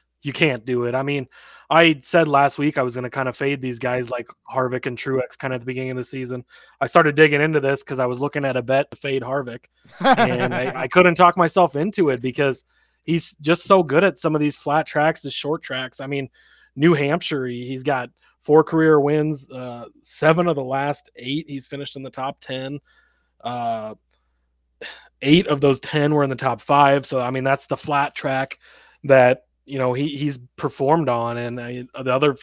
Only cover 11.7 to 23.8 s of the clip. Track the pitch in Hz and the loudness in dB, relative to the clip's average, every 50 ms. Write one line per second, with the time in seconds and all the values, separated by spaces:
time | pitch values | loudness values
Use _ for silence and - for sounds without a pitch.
11.7 | - 143 160 214 - - 170 143 131 120 117 131 120 - 143 139 127 - - _ | 2 -2 -4 -4 0 0 0 0 0 0 -4 -6 -2 0 0 0 0 -2 -8 _
12.7 | _ _ _ _ _ _ _ - 165 165 - - - - 147 151 175 - - - | _ _ _ _ _ _ _ -2 -2 -2 -2 -4 -6 -4 0 0 0 0 4 4
13.7 | 196 190 175 131 135 160 196 190 - - - 160 156 151 147 147 143 - - 147 | 4 4 4 4 2 4 4 2 0 0 -2 -2 0 0 0 -2 -2 -4 -4 -2
14.7 | 143 156 156 - - 151 147 160 156 - - 139 - - - 143 156 160 - - | 0 0 0 0 -2 0 0 0 0 -2 -8 -10 -10 -8 -6 -6 -6 -6 -6 -8
15.7 | 135 127 131 127 - - 135 135 143 139 135 127 - _ _ _ _ _ _ _ | -8 -8 -8 -10 -12 -12 -10 -6 -6 -6 -6 -8 -12 _ _ _ _ _ _ _
16.7 | _ 135 147 170 170 139 143 139 156 170 - - 160 139 127 123 123 120 123 127 | _ 2 4 4 4 4 2 0 -2 -2 -2 -4 -4 -4 -4 -6 -6 -8 -8 -8
17.7 | 135 131 127 147 139 127 123 120 - _ _ _ _ _ _ - 147 156 156 - | -10 -6 -2 -2 -2 -2 -4 -8 -12 _ _ _ _ _ _ 6 6 6 6 6
18.7 | 165 160 160 156 156 147 139 143 151 151 151 156 151 135 135 - 131 127 127 123 | 2 2 4 6 6 6 4 2 2 0 0 -2 -4 -6 -10 -14 -14 -14 -12 -12
19.7 | 120 120 117 - _ _ _ - - - 147 156 160 170 175 175 156 139 131 127 | -12 -14 -16 -18 _ _ _ -14 -8 0 2 4 4 4 2 0 0 -2 -4 -4
20.7 | 131 135 139 143 143 - - _ _ - 123 135 139 156 165 151 143 135 127 - | -4 -2 -2 -2 -4 -6 -10 _ _ -14 -8 -6 -6 -6 -6 -8 -12 -14 -12 -12
21.7 | 143 139 143 - - 139 135 127 - 135 127 135 143 - - - 131 131 131 135 | -12 -12 -12 -12 -12 -14 -14 -14 -10 -8 -8 -8 -8 -12 -12 -10 -10 -8 -8 -10
22.7 | 143 143 - _ _ _ _ _ _ _ _ _ _ _ - 120 123 123 117 117 | -10 -12 -14 _ _ _ _ _ _ _ _ _ _ _ -10 -8 -8 -6 -4 -4
23.7 | 113 110 | -4 -4